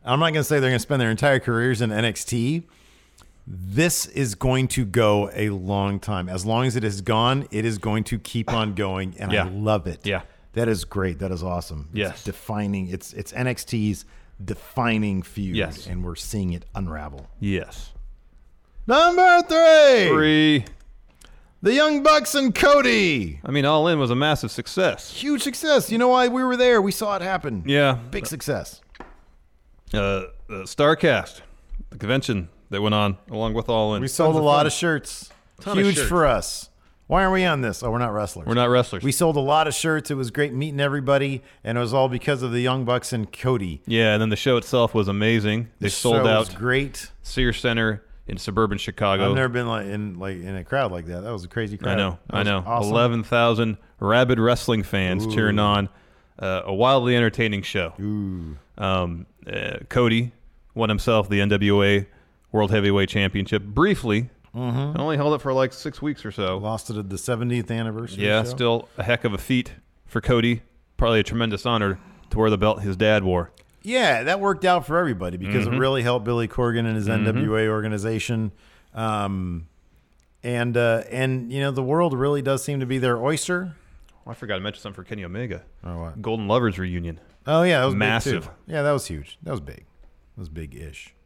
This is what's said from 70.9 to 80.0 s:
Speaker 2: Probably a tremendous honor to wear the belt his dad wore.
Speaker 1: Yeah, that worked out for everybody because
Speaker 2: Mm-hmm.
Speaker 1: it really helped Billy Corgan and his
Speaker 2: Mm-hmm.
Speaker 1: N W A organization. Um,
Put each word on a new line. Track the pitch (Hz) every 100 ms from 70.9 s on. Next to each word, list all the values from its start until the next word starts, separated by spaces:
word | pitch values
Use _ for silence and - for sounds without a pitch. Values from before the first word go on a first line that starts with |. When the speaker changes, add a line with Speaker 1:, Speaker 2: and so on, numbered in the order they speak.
| -
Speaker 2:
Probably | 117 113
a |
tremendous | 101 113 117 101 123
honor | 117 101 92 - - -
to | 107
wear | 110
the | 104
belt | 107 110
his | 101 92
dad | 107 107
wore. | 95 90 85 _ _ _
Speaker 1:
Yeah, | 202 254 208 123
that | 131 196
worked | 196 190
out | 185 175 135
for | 160
everybody | 170 101 90 90
because | 98 113 107
Speaker 2:
Mm-hmm. |
Speaker 1:
it | 123
really | 135 135
helped | 120 123
Billy | 107 117 110
Corgan | - 120 117 117
and | 110
his | 101
Speaker 2:
Mm-hmm. | 110 107
Speaker 1:
N |
W | 110 139 110
A | 110
organization. | 110 107 107 107 110 - 113 110 - _ _ _
Um, | 110 110 107 101 95 92 85 82 _ _ _